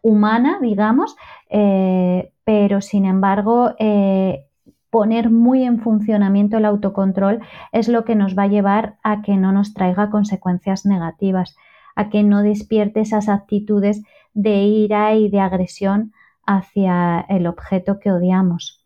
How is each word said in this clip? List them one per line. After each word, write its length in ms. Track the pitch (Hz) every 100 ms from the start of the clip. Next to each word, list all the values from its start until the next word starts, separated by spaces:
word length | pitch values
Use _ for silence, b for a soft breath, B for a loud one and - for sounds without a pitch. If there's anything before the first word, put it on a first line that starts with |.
humana, 560 | 226 208 208 226 277 -
digamos, 540 | 240 202 214 262 427 - B B _
eh, 800 | 208 208 190 190 185 180 180 - _
pero 380 | - 214 202 196
sin 240 | 196 208
embargo, 680 | 190 190 196 196 208 240 240 240
eh, 680 | 220 208 196 190 190 139 _ _ - _ _
poner 400 | 226 208 226 226
muy 320 | 226 233 262
en 160 | 254 233
funcionamiento 800 | 240 214 214 208 196 196 208 220
el 80 |
autocontrol 720 | 214 208 202 196 196 190 196 226 B B B
es 160 | 226 226
lo 160 | 233
que 120 | 226
nos 220 | 220 196 185
va 60 |
a 40 | 202
llevar 500 | 208 196 208 226 -
a 220 | 220 214
que 120 | 208 196
no 140 | 190
nos 220 | 196 202
traiga 380 | - 185 180 208
consecuencias 760 | 214 208 190 185 180 - 190
negativas, 720 | 202 190 165 - 190 185 180 b b b b
a 140 | - 208
que 120 | 208
no 220 | 208 202
despierte 560 | 208 208 - 220 208 220
esas 300 | 214 214 208
actitudes 760 | 202 - 208 208 208 202 208 B B B
de 280 | 214 208 202
ira 520 | 208 214 208 208 214
y 140 | 220 208
de 100 | 202
agresión 720 | 190 185 180 - 196 202 214 b b b
hacia 760 | - 196 - 202 190 175 175 170 -
el 180 | 190 170
objeto 540 | 175 - 190 185 196
que 100 | 208
odiamos. 720 | 180 180 185 185 170 - _